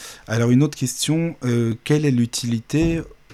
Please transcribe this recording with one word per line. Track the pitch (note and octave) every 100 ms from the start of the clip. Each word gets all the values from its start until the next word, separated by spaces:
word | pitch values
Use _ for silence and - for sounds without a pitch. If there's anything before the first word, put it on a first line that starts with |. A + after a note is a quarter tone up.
| - - -
Alors, | A2 A#2
une | B2
autre | D#3 D3
question, | B2 - - D#3+ E3 D#3+
heu, | B2+ A#2+ A#2 A2
quelle | - D3+
est | D3
l'utilité | B2+ A#2 - A#2+ A#2 - C#3+ E3 E3 D3+ - _